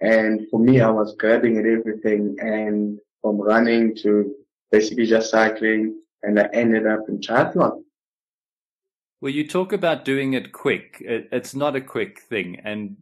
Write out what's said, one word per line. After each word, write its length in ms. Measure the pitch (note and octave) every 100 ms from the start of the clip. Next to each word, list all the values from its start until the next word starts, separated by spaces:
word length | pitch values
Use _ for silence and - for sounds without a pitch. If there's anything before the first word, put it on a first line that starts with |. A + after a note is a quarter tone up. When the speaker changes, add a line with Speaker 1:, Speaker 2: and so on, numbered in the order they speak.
Speaker 1:
And 440 | G#2 A2 A2 A2 -
for 100 | A2+
me, 220 | A#2+ C3
I 80 | A2
was 260 | A2 G#2 -
grabbing 440 | A2 A#2+ A#2+ A2
at 60 | A2
everything, 680 | A2+ A2 G#2+ G#2+ G#2 G#2 -
and 580 | A2+ G#2+ G#2+ G#2 G#2 G#2 _ _
from 160 | G#2+ G#2
running 560 | G#2 A#2 A#2 A#2 A2+ A2
to 360 | G#2 G#2 G2+ - _ _ _
basically 340 | G#2+ A2 A#2+ A2+
just 240 | A2+ A2
cycling, 720 | A2 G#2+ - A2 A2 A2 - - _
and 160 | G#2 G#2
I 100 | -
ended 340 | A#2 A#2 A2 A2
up 140 | G#2+ -
in 120 | G2+
triathlon. 640 | - A#2+ - F3+ A#2 - - _ _ _ _ _ _ _ _ _ _ _ _ _
Speaker 2:
Well, 100 | C#3
you 160 | C#3+ D3+
talk 260 | F#3 F#3
about 300 | G3+ E3+ C#3
doing 300 | C3 C3+ C3+
it 200 | C3 -
quick. 440 | - C#3 G2 - -
It, 280 | - A2+ -
it's 220 | B2+ -
not 220 | C3+ D3 C3+
a 60 |
quick 400 | C3+ A#2 G2 -
thing. 380 | - G#2+ F2+ -
And 340 | G#2+ G#2+ G#2 G2+